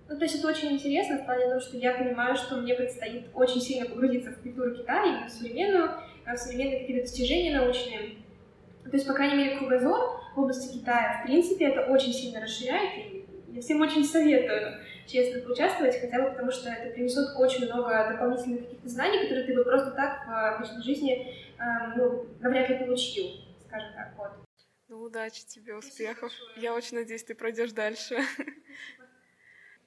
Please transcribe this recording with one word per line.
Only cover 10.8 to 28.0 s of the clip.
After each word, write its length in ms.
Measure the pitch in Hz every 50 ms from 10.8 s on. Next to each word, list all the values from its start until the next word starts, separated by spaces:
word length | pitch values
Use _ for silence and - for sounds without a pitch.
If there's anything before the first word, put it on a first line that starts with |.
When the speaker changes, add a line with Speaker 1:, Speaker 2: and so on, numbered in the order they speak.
| - 247 240 240 220 - - -
Speaker 1:
в 40 | -
принципе, 400 | 247 277 349 349 - 370 - 311
это 260 | 269 - 254 - 254
очень 220 | 269 269 262 240 233
сильно 260 | - 247 240 220 214
расширяет, 560 | 220 214 - - 247 254 311 403 403 - 415
и 280 | 403 415 - 381 - - - - - - -
я 100 | 240 240
всем 200 | 240 - 302 302
очень 220 | 311 294 302 302 285
советую, 720 | - - 330 302 302 269 247 - 226 208 214 208 208 - - - - - - -
честно, 340 | - - 254 247 247 247 247
поучаствовать, 580 | - 240 240 - 311 381 - 349 302 247 247 -
хотя 220 | 247 240 240 254
бы 80 | 269 269
потому, 200 | - 269 240 254
что 180 | 254 - - 240
это 240 | 226 220 233 233 -
принесёт 420 | 240 247 247 247 277 262 - -
очень 280 | 262 262 254 262 254 247
много 440 | 226 240 247 233 233 220 220 214 220
дополнительных 500 | 220 - 254 247 254 247 - 254 240 240
каких-то 260 | - - - - - 247
знаний, 300 | 240 254 294 392 427 -
которые 240 | - - 254 262 254
ты 100 | 269 254
бы 80 | 247 247
просто 280 | 247 262 269 269 254
так 340 | - - 277 269 - - -
в 280 | 233 226 220 220 214 220
обычной 280 | 226 240 233 240 240 233
жизни, 500 | 254 294 - 285 262 247 247 254 - - - - - - -
эм, 340 | 240 240 233 233 233 226 226
ну, 280 | 247 247 233 - - - - - -
навряд 280 | 240 254 262 254 254 254
ли 60 | 254
получил, 480 | 247 254 247 247 - - - - 208 175 - - - - - - - -
скажем 220 | - 226 214 214 214 208
так, 180 | 214 - - -
вот. 140 | 208 202 196 196 180 - _ _ _ _ _ _ _ _
Speaker 2:
Ну, 140 | - 226 220
удачи 420 | 233 233 220 226 220 220 220 - -
тебе, 260 | - - 226 214 240 208 214
Speaker 1:
Спасибо 60 | 247 277 -
Speaker 2:
успехов. 280 | - 220 214 233 - 262 247
Speaker 1:
большое. 300 | - - 247 220 - 226
Speaker 2:
Я 140 | 226 233 233
очень 220 | 240 233 - 240
надеюсь, 260 | 233 233 220 226 220 -
ты 100 | - 226
пройдёшь 380 | - - 226 226 226 233 233
дальше. 460 | 208 220 214 214 220 -